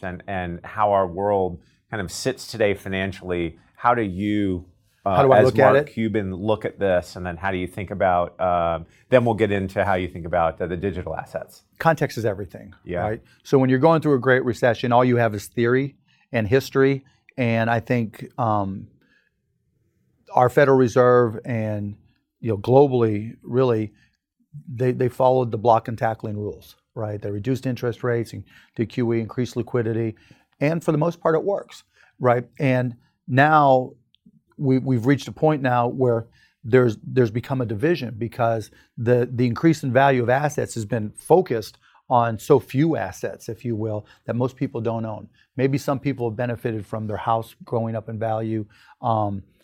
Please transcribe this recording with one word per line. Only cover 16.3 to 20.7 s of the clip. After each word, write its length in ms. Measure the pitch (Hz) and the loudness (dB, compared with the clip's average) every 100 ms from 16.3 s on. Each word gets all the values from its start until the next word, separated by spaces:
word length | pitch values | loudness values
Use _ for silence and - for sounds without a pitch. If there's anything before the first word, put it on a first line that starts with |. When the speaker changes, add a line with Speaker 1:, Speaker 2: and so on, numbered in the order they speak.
Speaker 2:
and 160 | 120 107 | -4 2
history, 580 | 131 131 139 135 135 - _ _ - | 0 2 2 2 2 -6 _ _ -4
and 320 | 120 113 113 | -2 0 0
I 120 | 117 | -2
think, 460 | - 123 110 - 139 - | 0 -2 -2 -8 -14 -4
um, 480 | 120 104 98 98 113 _ _ _ _ _ _ _ _ _ _ _ _ _ - | -2 -2 -2 -8 -14 _ _ _ _ _ _ _ _ _ _ _ _ _ -4
our 160 | - 123 | 2 2
Federal 280 | 156 139 | 4 6